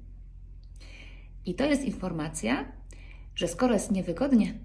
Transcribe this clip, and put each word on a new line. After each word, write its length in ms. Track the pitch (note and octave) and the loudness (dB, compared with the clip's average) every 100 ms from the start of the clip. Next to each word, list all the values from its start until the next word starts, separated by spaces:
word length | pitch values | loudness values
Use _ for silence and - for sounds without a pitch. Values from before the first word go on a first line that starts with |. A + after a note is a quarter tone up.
| - - - - - - - - - - - - - - - | -14 -16 -16 -16 -16 -16 -16 -16 -16 -16 -16 -16 -16 -8 -4
I 80 | |
to 100 | - | 2
jest 200 | C#4 C#4 | 4 4
informacja, 880 | C4+ - F3+ E3 D3+ - G#3+ C4 - - - - - - - | 2 -2 -2 -2 -2 -2 0 0 -2 -10 -16 -16 -16 -16 -10
że 140 | - F3+ | -2 -2
skoro 260 | - B3 | 4 4
jest 160 | G#3 - | 4 4
niewygodnie, 680 | F#3+ F3 E3 C#4 A#3+ F3+ - | 0 0 0 6 6 6 0